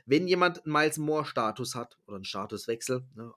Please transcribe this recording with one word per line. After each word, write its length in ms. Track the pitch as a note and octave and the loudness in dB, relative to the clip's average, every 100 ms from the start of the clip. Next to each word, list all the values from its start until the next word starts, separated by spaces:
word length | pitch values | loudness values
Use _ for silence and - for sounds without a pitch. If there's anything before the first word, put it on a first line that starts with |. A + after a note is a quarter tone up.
| - | 2
Wenn 220 | D3+ F3+ | 4 4
jemand 380 | F3+ F3+ E3+ D#3 | 4 4 2 0
einen 80 | |
Miles 240 | D3+ D#3 D#3 | 2 2 2
More 260 | D3+ D#3 | 0 0
Status 500 | C#3+ C3 A2 A2 A#2+ | 0 -2 -2 -2 -6
hat 240 | B2 A#2+ _ - | -6 -10 _ -14
oder 120 | G2 | -12
einen 80 | G2 | -8
Statuswechsel, 800 | G2+ G#2 G#2 - A2+ - B2+ C3 G#2+ | -8 -6 -6 -4 -4 -2 -4 -6 -16
ne, 160 | A#2 | -14